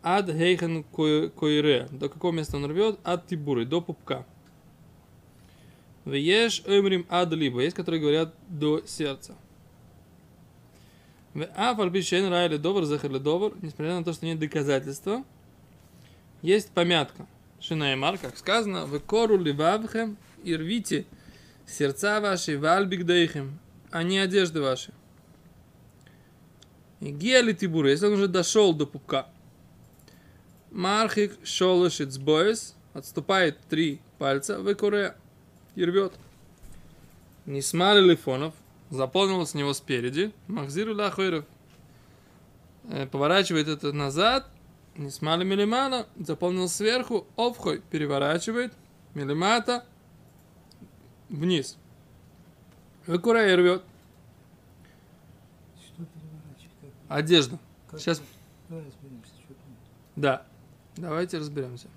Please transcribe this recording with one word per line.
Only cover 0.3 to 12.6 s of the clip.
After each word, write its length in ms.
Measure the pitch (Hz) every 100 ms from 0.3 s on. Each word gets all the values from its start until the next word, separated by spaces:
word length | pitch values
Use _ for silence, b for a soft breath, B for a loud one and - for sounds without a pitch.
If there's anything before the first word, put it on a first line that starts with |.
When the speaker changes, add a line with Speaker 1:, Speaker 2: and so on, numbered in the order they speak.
| 156 175 180 170 165
Speaker 1:
Кой-, 460 | 151 - 156 151 165
Койре. 580 | - 151 151 147 127 127
До 160 | 135 139
какого 220 | 151 180
места 240 | 165 151 143
он 80 | 143
рвет? 340 | 160 220 196
Ад 240 | - 175 -
Тибуры, 380 | 170 147 123 120
до 160 | 165
пупка. 440 | 170 156 - 131 - - - - - - - - - - - b b b b b b - -
Вееш 560 | 139 156 208 233 - -
Эмрим 400 | 202 196 185 170
Ад 240 | 175 180
Либа. 280 | 160 143 120
Есть, 140 | 147 170
которые 240 | 170 165
говорят 340 | 147 151 160 - -
до 340 | 160 151 156 -
сердца. 480 | - 147 135 - - - - - - - - - - - - - - - b b b b b -
В 120 | 147 165 -
Афар 340 | 233 220 185
Бишен 400 | 185 175 180 196
Рай 180 | 175 175
Ледовар 380 | 151